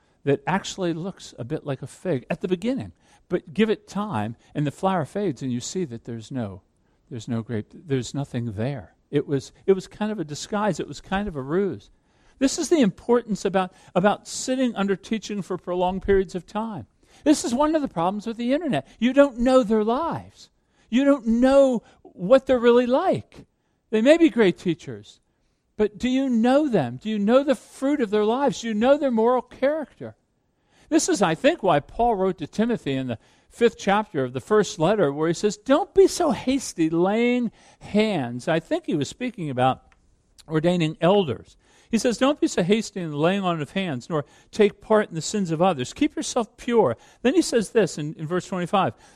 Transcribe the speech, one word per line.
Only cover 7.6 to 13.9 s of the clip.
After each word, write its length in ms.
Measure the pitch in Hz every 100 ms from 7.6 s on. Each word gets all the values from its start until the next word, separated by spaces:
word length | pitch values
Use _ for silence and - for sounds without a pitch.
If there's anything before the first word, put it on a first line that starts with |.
| -
there's 400 | - 160 131 113
nothing 380 | 139 139 123 120
there. 420 | 101 120 139 87 _ _
It 180 | 143 -
was, 240 | 135 - _
it 100 | -
was 120 | 190 -
kind 240 | - 214
of 80 | 214
a 60 |
disguise. 560 | 156 143 - 202 214 147
It 80 | -
was 120 | 123
kind 280 | - 196 208
of 80 | 147
a 60 |
ruse. 480 | 135 175 196 104 - _ _ _ _ -
This 180 | 262 -
is 100 | 311
the 120 | 339
importance 640 | 208 - - 240 233 196
about, 280 | 196 190 185 _ -